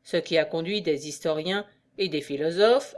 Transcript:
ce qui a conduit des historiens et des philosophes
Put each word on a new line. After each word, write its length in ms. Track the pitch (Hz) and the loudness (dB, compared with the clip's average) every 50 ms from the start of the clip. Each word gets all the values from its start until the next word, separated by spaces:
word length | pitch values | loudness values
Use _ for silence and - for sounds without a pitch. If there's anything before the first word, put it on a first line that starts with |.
| _ | _
ce 140 | - - | -2 -2
qui 200 | 170 160 - 165 | -2 0 2 2
a 80 | 160 151 | 2 2
conduit 360 | 156 - 165 165 180 208 208 | 2 -2 -4 -2 -2 -2 -2
des 260 | 165 165 147 139 143 | 0 0 -2 -2 -2
historiens 580 | 151 143 - - 165 156 156 160 180 196 208 202 _ _ _ _ _ _ | -10 -12 -4 -2 -2 -2 -2 -2 -2 -4 -4 -6 _ _ _ _ _ _
et 120 | - 190 175 | -4 -4 -2
des 120 | 151 147 | -2 -4
philosophes 760 | 147 - 143 139 151 165 170 190 208 226 247 277 - - - | -4 -4 -4 -2 -2 -2 2 4 6 6 6 4 2 -4 -12